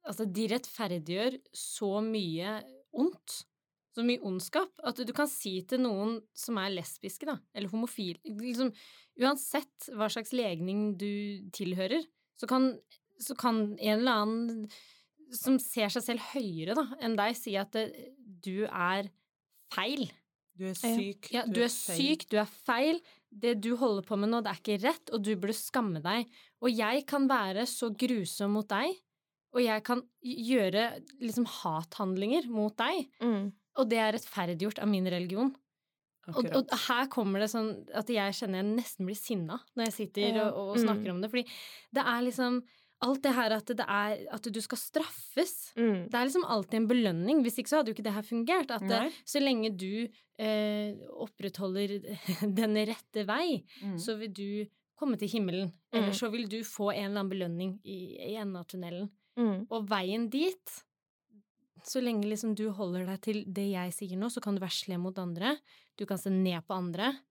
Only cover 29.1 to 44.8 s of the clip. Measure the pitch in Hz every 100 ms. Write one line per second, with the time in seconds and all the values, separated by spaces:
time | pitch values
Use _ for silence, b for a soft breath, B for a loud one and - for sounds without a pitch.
29.1 | _ _ _ _ 247 240 214 214 247 247
30.1 | _ 247 247 226 262 190 190 233 - -
31.1 | - 240 220 233 - 180 156 165 - 196
32.1 | 185 202 302 247 220 208 214 233 359 -
33.1 | _ 240 214 202 - _ - 247 226 220
34.1 | 220 - - 175 175 202 - 208 202 185
35.1 | 175 180 190 262 269 _ _ _ _ _
36.1 | _ - 170 233 262 262 226 - 240 269
37.1 | 254 196 196 214 226 220 208 - - 214
38.1 | 233 196 196 208 185 202 220 233 - 185
39.1 | 208 - 214 160 233 - - 226 - 208
40.1 | - 208 220 214 - 196 214 226 214 208
41.1 | 180 214 247 247 B B B B 233 254
42.1 | 240 247 254 247 247 247 b b b 240
43.1 | 269 277 254 226 220 208 233 - 202 208
44.1 | 214 202 226 240 214 214 240